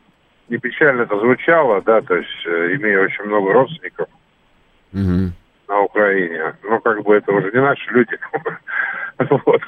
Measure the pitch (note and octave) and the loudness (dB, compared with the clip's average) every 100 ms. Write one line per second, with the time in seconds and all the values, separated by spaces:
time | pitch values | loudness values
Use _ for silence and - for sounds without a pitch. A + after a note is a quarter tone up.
0 | _ _ _ _ - A#2+ B2 - D3+ B2 | _ _ _ _ -10 -8 -6 2 2 2
1 | G#2 G2+ A#2 B2 - E3 C3+ G2+ G#2+ A2+ | 0 0 2 2 2 4 4 2 2 2
2 | B2+ F2 - - E2 E2+ F2 F#2+ G#2+ G2 | 2 -2 -2 -10 -6 -2 -2 -2 0 0
3 | F#2+ - G#2 G#2 G2 A2 C3+ D#3+ F2+ - | 0 -4 -4 -2 2 2 2 -4 -16 -10
4 | D#2+ _ _ _ _ _ _ _ _ F#2+ | -10 _ _ _ _ _ _ _ _ -4
5 | F#2 F2+ F#2 E2+ _ _ - G2+ G2 G#2+ | 0 0 -2 -8 _ _ -4 -2 0 2
6 | G2+ G2 E2+ E2 D#2+ - G2+ A2 A#2 G#2+ | 2 2 -2 -4 -8 -8 -4 -2 0 -2
7 | G#2 G#2 - G2+ F#2+ A#2+ C#3 C3 - A#2 | 2 2 4 0 0 0 0 -2 0 0
8 | A2+ - - - - - - - - - | 0 -2 -8 -8 -8 -12 -10 -6 -6 -6
9 | - - C3 C#3 - - | -10 -6 0 0 2 0